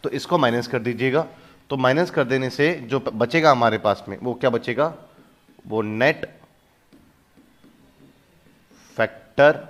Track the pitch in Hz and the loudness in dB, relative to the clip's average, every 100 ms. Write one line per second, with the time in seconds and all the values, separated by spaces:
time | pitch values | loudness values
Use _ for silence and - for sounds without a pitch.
0 | 147 139 - 175 127 117 117 127 113 113 | -6 -8 -2 2 2 0 -2 -4 -4 -2
1 | 131 139 160 - - - _ 139 127 139 | 0 0 -2 -10 -20 -20 _ 0 2 2
2 | 175 170 127 131 131 120 147 165 117 135 | 0 -2 0 0 -2 0 0 0 -4 -4
3 | - 107 120 165 156 127 117 107 107 98 | -4 -2 0 4 4 4 4 2 0 -2
4 | - 101 123 120 127 117 117 117 156 - | -4 -8 -8 -2 0 0 -4 -2 -4 -4
5 | - - - _ _ - - 107 107 110 | -20 -20 -20 _ _ -20 -8 -6 -4 0
6 | 135 - - - - _ _ _ _ _ | 0 0 -8 -16 -20 _ _ _ _ _
7 | _ _ _ _ _ _ _ _ _ _ | _ _ _ _ _ _ _ _ _ _
8 | 135 _ _ _ _ _ _ _ _ - | -20 _ _ _ _ _ _ _ _ -4
9 | 110 - - - 143 151 | -4 -4 -10 4 4 4